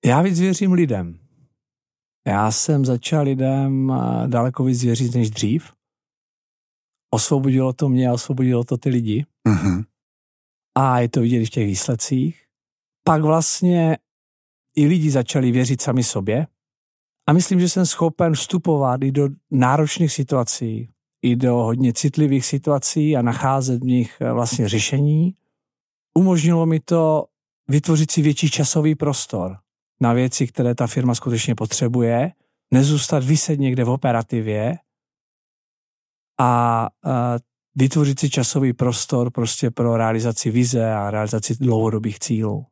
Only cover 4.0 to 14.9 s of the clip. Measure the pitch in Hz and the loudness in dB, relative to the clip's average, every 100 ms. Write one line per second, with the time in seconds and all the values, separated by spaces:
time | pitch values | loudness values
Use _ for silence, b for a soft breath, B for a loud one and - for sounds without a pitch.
4 | 120 120 120 123 123 127 131 120 123 117 | -2 -2 -2 0 -2 0 -2 0 0 0
5 | 127 120 113 107 107 127 - _ _ _ | 0 0 -2 -2 -2 -2 -4 _ _ _
6 | _ _ _ _ _ _ _ _ _ _ | _ _ _ _ _ _ _ _ _ _
7 | _ 117 - 143 135 131 131 127 143 127 | _ -2 0 0 2 2 0 0 0 2
8 | 127 120 - 127 127 120 120 120 - 123 | 2 0 -4 -2 0 0 0 -2 0 -2
9 | 113 107 143 _ - 98 98 90 110 _ | 0 -4 -4 _ 0 0 0 -2 -6 _
10 | _ _ _ _ _ _ _ - 135 123 | _ _ _ _ _ _ _ 0 2 2
11 | 120 131 117 120 110 - 104 95 - 120 | 0 0 0 0 -2 -2 -2 -2 -4 -4
12 | - 131 151 - _ _ _ _ _ _ | -2 -2 -2 -6 _ _ _ _ _ _
13 | - 160 151 160 156 - 180 175 165 160 | 0 2 4 2 0 0 2 2 2 0
14 | _ _ _ _ _ _ _ - 147 | _ _ _ _ _ _ _ 2 4